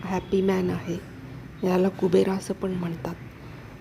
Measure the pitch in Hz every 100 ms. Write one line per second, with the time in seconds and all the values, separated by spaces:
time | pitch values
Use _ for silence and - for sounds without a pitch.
0 | 180 185 185 190 190 185 180 175 - 175
1 | - - - - - - 185 180 190 190
2 | 185 185 196 190 - 190 190 185 175 170
3 | 165 170 - - - - - -